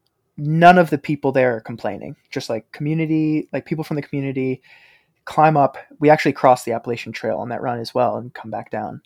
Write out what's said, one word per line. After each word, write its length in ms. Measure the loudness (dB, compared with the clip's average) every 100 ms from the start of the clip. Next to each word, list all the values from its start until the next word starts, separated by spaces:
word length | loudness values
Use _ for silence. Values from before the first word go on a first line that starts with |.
| _ _ _ -10
none 400 | -4 6 8 8
of 100 | 6
the 100 | 0
people 320 | -4 -4 0
there 260 | 2 2 0
are 40 |
complaining. 560 | -6 -10 -10 -10 -12 -16 _
Just, 180 | -10 -8
like, 240 | -8 -10
community, 760 | -8 -4 -2 0 0 0 -2 -4
like, 140 | -8 -6
people 180 | -6
from 120 | -6 -8
the 60 |
community 600 | -6 -6 -4 -4 -4 -6 _ -20 _ _ _ _ -6
climb 320 | 2 4 4
up. 180 | 2 -2 -20 0
We 100 | 4
actually 240 | 4 2
crossed 320 | 2 4 4
the 80 | 0
Appalachian 400 | -6 -6 -8 -10
Trail 240 | -8 -6 -6
on 140 | -6
that 100 | -8
run 180 | -6 -6
as 160 | -4
well 220 | 0 0 -2
and 160 | -8
come 180 | -16 -12
back 200 | -12 -10
down. 320 | -8 -8 -12